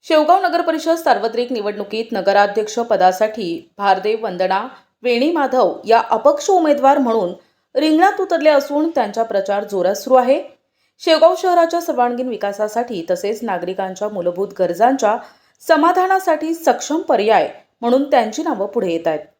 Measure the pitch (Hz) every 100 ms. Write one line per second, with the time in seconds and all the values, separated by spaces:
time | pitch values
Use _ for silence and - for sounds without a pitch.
0 | - 311 302 370 359 339 339 320 320 330
1 | 320 214 226 226 240 240 202 202 202 220
2 | 226 208 190 202 202 202 214 - 233 196
3 | 185 185 214 220 180 165 - - 202 190
4 | 208 220 214 180 185 190 247 - _ _
5 | 240 240 285 339 269 254 190 - 196 226
6 | - - 285 294 - 381 311 285 262 285
7 | 247 226 180 196 _ _ _ 254 311 311
8 | 381 392 381 330 302 285 285 285 330 311
9 | 214 208 226 202 196 202 208 196 180 220
10 | - 254 240 294 - _ _ _ _ _
11 | - 320 330 359 370 349 330 339 339 254
12 | 240 247 254 214 202 202 208 220 240 202
13 | 170 180 202 220 233 180 175 185 190 185
14 | 208 208 175 175 196 - 180 170 233 269
15 | 214 233 - _ _ _ - 311 330 359
16 | 370 381 381 311 311 330 302 - - 311
17 | 381 254 202 202 147 - _ _ 233 254
18 | 277 277 220 220 320 220 196 233 190 165
19 | 165 151 - _